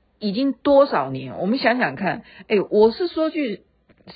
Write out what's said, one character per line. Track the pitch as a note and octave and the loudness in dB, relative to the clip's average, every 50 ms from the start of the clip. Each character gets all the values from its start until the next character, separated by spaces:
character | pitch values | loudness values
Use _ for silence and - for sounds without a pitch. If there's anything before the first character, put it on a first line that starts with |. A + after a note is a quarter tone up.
| _ _ _ _ | _ _ _ _
已 | G#3 G#3 | -6 -4
经 | F#3 A#3 C#4 C#4 | -2 -2 -2 -2
多 | - - - D4 C#4+ C#4 C#4+ | -2 -2 2 4 6 6 6
少 | C4+ - D3+ C3+ C3+ | 4 2 -2 -4 -4
年？ | C3+ C3 C3 B2+ F#2 - | -6 -8 -10 -10 -8 -6
我 | F3 | -4
们 | F#3+ A#3+ C4+ | -2 -2 0
想 | - A#3 A#3+ B3+ | 0 0 0 0
想 | G#3+ D3 C3+ | -2 -4 -4
看， | - G3 F3 - A3+ - - - - F#3+ - | -4 -4 -4 -6 -6 -10 -16 -20 -18 -6 -2
哎， | A3 G3 D#3 - | -2 -2 0 0
我 | - G#3 G#3+ A3+ | 4 4 4 4
是 | A3+ - F4+ | 4 0 -6
说 | E4+ - D#4+ D#4+ D#4+ | -4 -2 -2 -2 -2
句 | - D#4+ C#4+ A3+ G3+ - _ _ _ _ _ _ _ _ _ - - | -2 -4 -4 -6 -6 -10 _ _ _ _ _ _ _ _ _ -20 -16